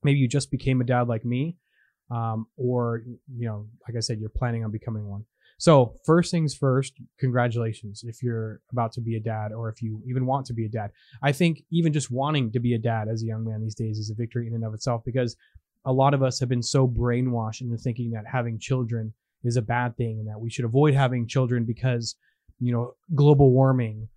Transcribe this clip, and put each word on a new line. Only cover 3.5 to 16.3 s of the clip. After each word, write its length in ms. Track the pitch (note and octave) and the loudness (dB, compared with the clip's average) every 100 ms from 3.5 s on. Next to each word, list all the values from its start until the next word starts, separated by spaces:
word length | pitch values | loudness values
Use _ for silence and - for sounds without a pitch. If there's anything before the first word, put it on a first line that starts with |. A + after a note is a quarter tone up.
| G#2+ G#2+ A#2 - | -6 -10 -16 -8
like 80 | A#2 | -6
I 40 | |
said, 180 | A2 A2 | -4 -4
you're 100 | G#2+ | -4
planning 360 | - B2 A#2 | -4 -2 -2
on 60 | A2 | -4
becoming 380 | G#2+ - A2 G#2 | -6 -6 -6 -6
one. 160 | G2+ A2 _ _ _ | -10 -12 _ _ _
So 420 | - D3 A#2+ - | 6 6 6 -2
first 280 | - E3 E3+ | 2 4 4
things 220 | E3+ D3+ - | 0 -2 0
first, 380 | C#3 C3 C3+ _ - _ | 0 0 -2 _ -20 _
congratulations 800 | C3 B2 A#2+ A#2 A2+ A2 G#2+ G#2 | 0 2 0 0 -4 -6 -12 -14
if 160 | A#2+ A2+ | -14 -6
you're 400 | A#2+ A2+ A2 G#2+ _ | -4 -4 -6 -10 _
about 180 | A#2+ A2+ | -4 -2
to 80 | - | -4
be 160 | A2+ A2+ | -4 -4
a 40 | |
dad, 320 | A2 A2 G#2+ | -2 -4 -4
or 160 | A2 A2+ | -4 -6
if 120 | G#2+ | -6
you 220 | A2 G#2+ B2+ | -6 -6 -4
even 200 | B2+ B2+ | -2 0
want 180 | C#3 C3+ | 0 -2
to 60 | |
be 120 | A#2 | -4
a 40 | A2 | -4
dad. 220 | A2 G#2 _ _ A#2+ | -4 -6 _ _ -2
I 80 | C#3 | -2
think 340 | C#3 E3+ D#3 _ | 2 2 0 _
even 220 | E3 E3 | 0 2
just 180 | D3 C3+ | 2 -2
wanting 400 | A#2+ C#3 D3+ A#2 | -2 0 0 2
to 60 | A2+ | 0
be 160 | A#2+ | 2
a 40 | A#2 | 0
dad 280 | A#2 A2+ G#2+ | 0 -2 -2
as 160 | A2+ | -4
a 40 | A2+ | -4
young 180 | A2 | -4
man 160 | A2+ A2 | -4 -4
these 160 | A2 G#2+ | -6 -4
days 220 | A2+ G#2+ | -4 -4
is 120 | G#2+ | -6
a 40 | |
victory 340 | G#2+ A#2 B2 A#2 | -6 -4 -4 -4
in 60 | |
and 100 | A#2 | -4
of 100 | A2+ | -4
itself, 300 | G#2+ - A#2 | -6 -4 -4
because 320 | A#2+ B2 B2 - _ - _ _ | -2 -2 -2 -4 _ -20 _ _
a 80 | C3+ | -2
lot 220 | C3 C3+ | 4 4
of 80 | C#3 | 4
us 180 | C3 | 0